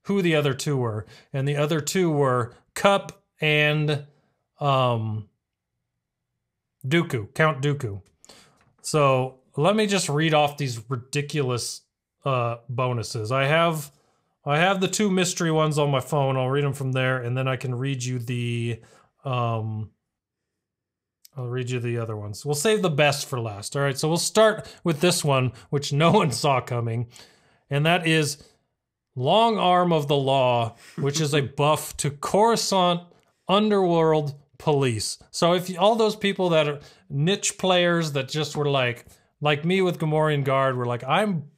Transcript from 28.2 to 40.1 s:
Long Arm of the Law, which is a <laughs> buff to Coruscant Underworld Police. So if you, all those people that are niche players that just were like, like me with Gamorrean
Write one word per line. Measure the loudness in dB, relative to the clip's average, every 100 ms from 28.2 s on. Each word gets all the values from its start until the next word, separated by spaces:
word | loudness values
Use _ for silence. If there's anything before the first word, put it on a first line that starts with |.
| 0 -4 -14 _ _ _ _ _ _ -4
Long | 0 4 4 2
Arm | 2 2 2
of | 0 2
the | 0
Law, | 2 2 2 2 -2 -6 -16 -6
which | -4 -2
is | 0
a | 0
<laughs> | -2 0
buff | 0 0 -4 -6
to | -6
Coruscant | -6 -2 2 4 2 0 2 2 0 -6 _ _ _ 0
Underworld | 2 4 2 4 4 4 2 0 -8 _ -6
Police. | 0 2 2 0 -6 -10 -10
So | 0 2
if | 2 -2
you, | 2
all | 2 4
those | 2 0
people | -2 0 2
that | 2 2
are | -2 -12 -20 -8
niche | -2 0 0 -4 -2
players | 2 4 4 2 0
that | -4 -4
just | -4 -4 -2
were | 0
like, | 0 0 -4 -12 -20 _ -4
like | 0 0 0
me | 0
with | 0 0
Gamorrean | 0